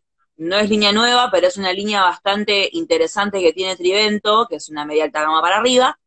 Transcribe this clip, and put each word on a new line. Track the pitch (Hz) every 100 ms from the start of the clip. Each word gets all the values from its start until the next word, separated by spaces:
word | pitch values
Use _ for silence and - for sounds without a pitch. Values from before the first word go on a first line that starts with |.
| _ _ _ -
no | 165 196
es | 208
línea | 214 208
nueva, | 214 240 247 247
pero | 180 180
es | 202
una | 190
línea | 190 208 208
bastante | 190 196 196 208 208 202 190
interesante | 165 165 165 160 208 202 196
que | 170
tiene | 180 190 180
Trivento, | 180 196 214 208 214 220 233
que | 151
es | -
una | 151
media | 147 151
alta | 151 151
gama | 156 160
para | 170 202
arriba. | 247 254 262 -